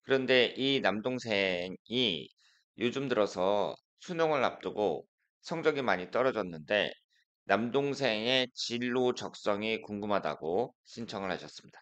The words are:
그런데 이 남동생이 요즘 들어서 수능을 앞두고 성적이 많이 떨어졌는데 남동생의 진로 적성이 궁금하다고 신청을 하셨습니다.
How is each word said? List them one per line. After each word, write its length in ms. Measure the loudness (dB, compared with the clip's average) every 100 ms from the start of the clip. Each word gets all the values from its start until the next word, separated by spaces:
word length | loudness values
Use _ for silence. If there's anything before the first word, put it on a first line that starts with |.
그런데 520 | 2 0 4 4 4 2
이 240 | 0 2
남동생이 1500 | 2 0 -2 -4 0 2 2 0 -4 -8 _ 0 0 -2 -8 _ _ _ _ -2
요즘 280 | -2 -2 0
들어서 680 | 2 2 2 2 2 0 -4 _ _
수능을 420 | -10 0 2 2
앞두고 640 | 0 -2 -8 0 0 0 -8 _ _ _
성적이 440 | -8 0 0 0
많이 280 | 0 0 0
떨어졌는데 800 | 0 2 0 -4 -8 0 2 2 -4 _ _ _ _ 0
남동생의 1040 | 2 2 0 0 -2 0 0 2 2 0
진로 600 | -4 -6 -4 0 2 2
적성이 680 | 0 -8 -4 -2 0 -2 -4
궁금하다고 920 | -4 -6 0 0 0 -4 -2 -2 -2 _
신청을 480 | -20 -14 -10 -6 -4
하셨습니다. 480 | -6 -8 -18 -20 -20